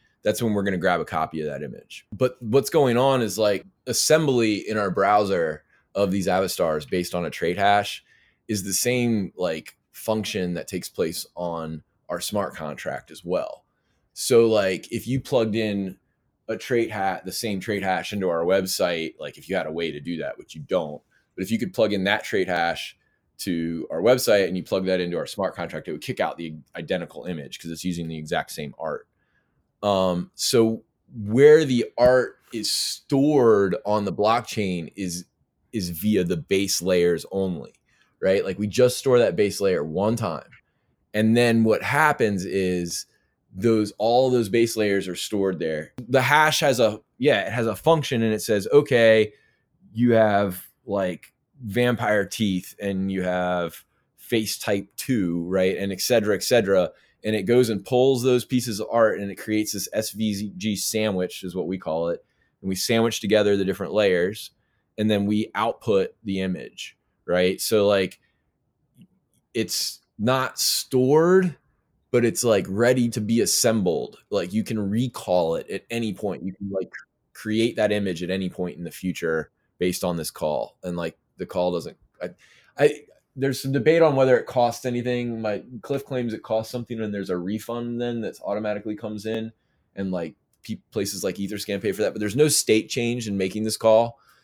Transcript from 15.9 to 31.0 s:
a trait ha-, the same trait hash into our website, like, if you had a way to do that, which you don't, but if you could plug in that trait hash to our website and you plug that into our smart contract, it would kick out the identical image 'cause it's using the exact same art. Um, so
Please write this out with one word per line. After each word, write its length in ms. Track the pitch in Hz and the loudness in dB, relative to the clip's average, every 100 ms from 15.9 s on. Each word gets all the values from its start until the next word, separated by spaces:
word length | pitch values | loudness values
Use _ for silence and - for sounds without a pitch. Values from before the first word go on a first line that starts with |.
| 95 _ _ _ _ - | -8 _ _ _ _ -10
a 80 | 107 | -8
trait 360 | - 120 107 | -2 0 0
ha-, 300 | 104 95 90 92 | -2 -4 -4 -8
the 60 | |
same 280 | - 110 98 | -6 -4 -4
trait 220 | 92 101 | -4 -2
hash 320 | 95 90 - | -2 -2 -4
into 160 | 104 92 | -4 -2
our 140 | 82 | 0
website, 720 | 85 98 92 - 90 82 80 - | 2 2 0 -2 0 -2 -6 -8
like, 200 | 73 76 | -14 -14
if 100 | 78 | -6
you 60 | 92 | -4
had 100 | 78 | -4
a 60 | |
way 200 | 80 82 | -4 -4
to 80 | 73 | -6
do 180 | 73 82 | -8 -8
that, 200 | 71 - | -8 -12
which 160 | - | -16
you 80 | 78 | -16
don't, 400 | 71 92 78 71 _ _ _ - | -4 -2 -2 -10 _ _ _ -10
but 80 | |
if 60 | 95 | -4
you 80 | 110 | -4
could 160 | 92 | -2
plug 200 | 104 107 | 0 0
in 100 | 98 | 0
that 200 | 98 107 | 0 -2
trait 240 | - 104 90 | -2 -2 0
hash 480 | 87 85 82 - - _ _ _ - | 0 -2 -4 -10 -18 _ _ _ -10
to 480 | 98 85 82 82 - | -6 -4 -4 -6 -6
our 120 | 80 | 0
website 460 | 107 127 120 101 92 | 4 4 4 4 2
and 80 | 92 | -2
you 60 | |
plug 240 | 80 98 92 | -2 -2 0
that 160 | 92 | 0
into 160 | 87 85 | 0 -4
our 80 | 73 | -6
smart 300 | - 92 - | -4 -6 -4
contract, 320 | 82 80 82 | -8 -8 -10
it 60 | |
would 80 | 76 | -10
kick 180 | - 117 | -6 -4
out 180 | 85 76 | -4 -4
the 160 | 82 78 - 87 | -10 -12 -16 -12
identical 500 | 82 92 82 80 80 | -6 -6 -6 -12 -10
image 320 | 80 67 - | -10 -10 -12
'cause 140 | 85 | -12
it's 120 | 80 | -8
using 240 | 90 85 82 | -6 -6 -6
the 100 | 80 | -10
exact 320 | 78 82 - | -6 -6 -6
same 240 | - 73 - | -10 -12 -8
art. 300 | 80 73 - _ _ _ _ _ _ _ | -8 -8 -10 _ _ _ _ _ _ _
Um, 460 | 104 95 92 87 90 - | 0 2 2 0 -4 -6
so 480 | - 120 113 113 _ _ | 0 4 4 0 _ _